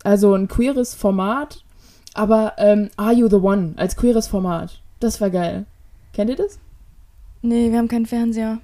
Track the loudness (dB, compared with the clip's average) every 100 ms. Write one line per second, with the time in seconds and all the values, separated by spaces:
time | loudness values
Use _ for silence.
0 | 0 4 4 4 0 0 0 0 -4 -2
1 | -2 0 -2 -4 -6 -12 -20 -20 -20 _
2 | -16 -4 2 2 2 2 4 4 0 -4
3 | 0 2 4 4 2 0 -2 -4 -4 0
4 | 0 2 0 -2 -2 -4 -8 -14 -20 -6
5 | -6 -2 -2 -2 -4 -6 -10 -16 -20 -20
6 | -12 -4 -4 -2 -6 -8 -20 -20 -20 -20
7 | -20 -20 -20 -8 -2 2 2 2 0 -2
8 | -4 -2 -2 -2 -4 -6